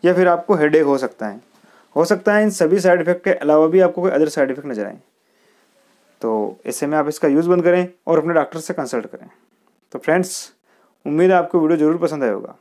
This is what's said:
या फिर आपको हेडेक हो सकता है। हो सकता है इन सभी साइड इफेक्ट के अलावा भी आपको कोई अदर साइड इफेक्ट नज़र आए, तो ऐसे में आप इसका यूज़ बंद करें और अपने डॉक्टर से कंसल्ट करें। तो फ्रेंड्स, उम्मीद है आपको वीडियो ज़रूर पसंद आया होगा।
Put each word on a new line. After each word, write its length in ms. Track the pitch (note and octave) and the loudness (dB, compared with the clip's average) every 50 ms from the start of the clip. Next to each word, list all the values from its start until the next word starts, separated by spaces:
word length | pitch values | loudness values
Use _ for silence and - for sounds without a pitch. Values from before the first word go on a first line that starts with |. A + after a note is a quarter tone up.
| - | 2
या 100 | F3 F3+ | 2 2
फिर 140 | F3 F#3 | 4 4
आपको 280 | F3+ F3 E3+ - - G3+ | 2 2 0 0 -2 0
हेडेक 280 | E3 D3+ D3+ D3+ D#3 D#3 | 2 2 4 4 2 2
हो 140 | C#3 C#3 | 2 0
सकता 300 | C3+ C3+ A#2 - _ A#2 | -2 -2 -6 -8 _ -10
है। 120 | G#2 G2 A#2 _ _ _ _ _ _ _ _ _ _ _ | -10 -10 -12 _ _ _ _ _ _ _ _ _ _ _
हो 100 | C#3+ E3+ | -2 0
सकता 280 | F3+ G#3 F#3 - G#3+ G#3 | 0 0 0 0 0 2
है 100 | G#3 G#3+ | 2 2
इन 60 | G#3+ | 0
सभी 280 | G3 - F3 D#3 F3+ G3 | 0 0 0 2 2 2
साइड 220 | F3+ F#3 F3 F3 | 4 2 2 2
इफेक्ट 220 | D#3+ E3 F3+ F3 - | 2 -2 -2 -2 0
के 80 | G3+ | -2
अलावा 360 | F3 - D3 D3 D3+ D3+ D#3+ | -2 0 2 2 4 4 4
भी 120 | D#3+ E3+ F#3+ | 4 4 4
आपको 220 | F#3 F3 F3 F#3 | 2 2 0 -2
कोई 100 | F3 F#3 | -4 -2
अदर 180 | - D3 D#3 D3+ | 0 0 0 0
साइड 220 | - D#3 C#3 C3+ | 0 -2 -2 -2
इफेक्ट 160 | C3+ C#3+ C#3+ | -2 -10 -10
नज़र 180 | C#3+ B2+ G#2+ G#2 | -10 -8 -8 -8
आए, 120 | G#2 A2+ - _ _ _ _ _ _ _ _ _ _ _ _ _ _ _ _ _ _ _ _ _ _ _ _ | -8 -10 -16 _ _ _ _ _ _ _ _ _ _ _ _ _ _ _ _ _ _ _ _ _ _ _ _
तो 380 | - A2+ A2 G#2+ G#2+ G2+ - _ _ | -6 -4 -2 -2 -4 -6 -8 _ _
ऐसे 220 | - A#2+ - - | -12 -8 -6 -4
में 100 | C#3+ D3+ | -2 -2
आप 100 | D3+ C#3+ | -2 -2
इसका 200 | D3 D3 - - | -4 -4 -2 0
यूज़ 220 | D3+ C#3 D3+ E3+ F3 | 0 2 2 2 2
बंद 140 | F3+ F3+ E3 | 0 2 2
करें 240 | F3 F3 F3+ F3+ F3+ - _ _ | 2 2 2 0 -4 -8 _ _
और 120 | - E3 D#3+ | 0 0 0
अपने 140 | D3+ E3+ E3+ | 0 2 0
डॉक्टर 260 | D#3+ C#3+ - - E3 | 0 0 0 -8 -14
से 140 | D3 - - | -10 -8 -8
कंसल्ट 320 | - D3 B2 - A#2+ G#2+ | -8 -6 -6 -6 -6 -6
करें। 220 | - - - - - _ _ _ _ _ _ _ _ _ _ _ _ | -8 -16 -20 -20 -20 _ _ _ _ _ _ _ _ _ _ _ _
तो 80 | - B2+ | -18 -8
फ्रेंड्स, 520 | - - D#3+ F#3 F3+ F#3 - - - - _ _ _ _ _ _ _ _ _ _ _ | -2 0 0 0 0 -4 -8 -14 -14 -16 _ _ _ _ _ _ _ _ _ _ _
उम्मीद 260 | D3 D3 D#3 F3+ F#3 | -4 0 2 4 4
है 60 | F#3+ | 4
आपको 220 | F3+ E3 E3+ - F3 | 2 2 2 0 0
वीडियो 180 | D#3+ D#3 E3+ D#3 | 2 2 2 2
ज़रूर 180 | D3+ D3+ E3 | 2 2 2
पसंद 260 | F3 E3+ D3+ D3+ D3 C3+ | 0 -2 -4 -2 -2 -2
आया 100 | A#2 G#2 | -2 -4
होगा। 220 | F#2 - - - _ | -4 -8 -14 -20 _